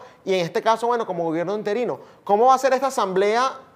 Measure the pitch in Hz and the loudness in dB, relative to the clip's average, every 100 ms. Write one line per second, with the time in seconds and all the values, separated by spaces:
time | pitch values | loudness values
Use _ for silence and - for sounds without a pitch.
0 | - - - 190 165 180 214 226 233 240 | -10 -10 -2 -2 -2 -2 0 0 0 -2
1 | 220 170 165 160 170 214 208 220 220 127 | -2 -4 -4 -2 -4 -4 -4 -2 -4 -6
2 | - - - 202 254 254 269 254 269 - | -12 -10 0 4 4 4 2 0 0 -2
3 | 196 185 202 226 262 - - | -2 0 2 2 0 -4 -16